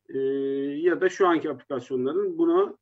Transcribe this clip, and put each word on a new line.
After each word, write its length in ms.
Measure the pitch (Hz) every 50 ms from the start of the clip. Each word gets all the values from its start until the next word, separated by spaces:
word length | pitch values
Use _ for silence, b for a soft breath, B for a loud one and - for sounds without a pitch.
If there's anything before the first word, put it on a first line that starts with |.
| _ -
e, 100 | - 135 135 135 139 139 139 139 139 139 139 139 143 147
ya 200 | 165 180 170 147
da 80 | 185 185
şu 180 | 180 - 196 180
anki 220 | 170 156 - 160
aplikasyonların 880 | 139 123 - - 147 127 123 - 135 127 127 135 151 190 208 190 170 160
buna 400 | 170 165 165 180 196 - - -